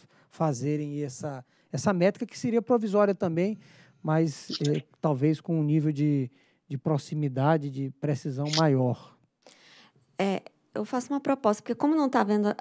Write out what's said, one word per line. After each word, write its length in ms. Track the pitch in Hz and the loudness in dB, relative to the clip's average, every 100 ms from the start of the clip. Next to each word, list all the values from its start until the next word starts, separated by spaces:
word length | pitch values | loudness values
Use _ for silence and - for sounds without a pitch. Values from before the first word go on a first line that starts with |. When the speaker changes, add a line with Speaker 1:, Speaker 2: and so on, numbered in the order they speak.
| _ _ _ | _ _ _
Speaker 1:
fazerem 720 | - 160 120 139 151 147 147 | -4 -2 -2 -4 -4 -4 -6
essa, 420 | 143 - 156 131 - _ _ | -8 -8 -10 -10 -14 _ _
essa 200 | 147 214 | -2 0
métrica, 340 | 185 185 - 233 | 2 2 2 -8
que 120 | - | -6
seria 240 | 240 233 | 0 0
provisória 520 | 214 240 214 208 202 | 2 2 2 2 2
também, 440 | 190 185 165 196 202 - - - _ | 2 -2 0 -2 -4 -12 -20 -20 _
mas, 480 | 156 156 165 - - - | -2 2 0 -2 -10 -4
é, 220 | 147 151 - _ | -2 -2 -4 _
talvez 400 | 156 135 147 156 | -2 2 2 0
com 200 | - 160 | -2 0
um 40 | |
nível 280 | 151 156 151 | 2 2 2
de, 380 | 139 151 143 123 - _ _ _ | 0 2 0 -2 -8 _ _ _
de 100 | 135 | -6
proximidade, 920 | - 147 - 151 147 127 139 160 143 | -2 -2 -2 -4 -2 0 2 2 0
de 200 | 135 135 - | -6 -8 -6
precisão 460 | 147 139 156 131 147 156 | -4 -4 -4 -6 -2 2
maior. 600 | 156 135 127 120 - _ _ _ - - - - - _ _ - | 4 4 2 -2 -8 _ _ _ -20 -20 -20 -20 -20 _ _ -4
Speaker 2:
É, 240 | 196 190 - _ _ | -2 -2 -6 _ _
eu 100 | - | -8
faço 280 | 214 254 247 | -4 -4 -4
uma 80 | 285 | -4
proposta, 420 | 277 269 214 208 | 0 2 2 0
porque 120 | - | -4
como 200 | 233 294 | 0 2
não 140 | 320 277 | 2 2
tá 120 | 247 | 2
havendo, 340 | 208 208 208 - | 2 2 0 0